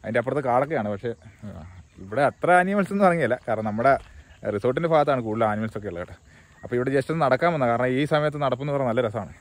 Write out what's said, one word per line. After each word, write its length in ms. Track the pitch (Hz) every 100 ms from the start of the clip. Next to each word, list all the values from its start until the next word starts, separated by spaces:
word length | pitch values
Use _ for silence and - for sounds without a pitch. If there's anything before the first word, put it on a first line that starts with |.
അതിൻ്റെ 180 | 110 120
അപ്പുറത്ത് 220 | 120 135 131
കാടൊക്കെയാണ്, 400 | 120 143 156 104
പക്ഷേ, 180 | 101 120 117 113 - 104
ആ, 180 | 90 85 92 - -
ഇവിടെ 200 | 95 110 139
അത്ര 180 | - - 180
animals 300 | 185 202 190 202
ഒന്നും 100 | 196
ഇറങ്ങിയല്ല, 280 | 170 123 123 -
കാരണം 180 | 110 110
നമ്മുടെ 240 | 104 127 135 - - - - 107 104
റിസോർട്ടിൻ്റെ 340 | 123 131 165
ഭാഗത്താണ് 280 | 160 147 135 113
കൂടുതൽ 180 | 110 110
animals 260 | 107 113 113
ഒക്കെ 100 | 101
ഉള്ളത് 120 | 85
കേട്ടോ. 140 | 90 - - - - -
അപ്പോൾ 120 | - 120
ഇവിടെ 140 | 127 139
just 140 | -
ഒന്ന് 80 | 160 143
നടക്കാൻ 240 | 127 170 160
വന്നതാണ്, 160 | 123
കാരണം 160 | 117 127 127
ഈ 20 | 147
സമയത്ത് 280 | 151 151 147 139
നടപ്പെന്ന് 280 | 123 143 143
പറഞ്ഞാൽ 140 | 131
നല്ല 100 | 113 117
രസമാണ്. 260 | 110 98 -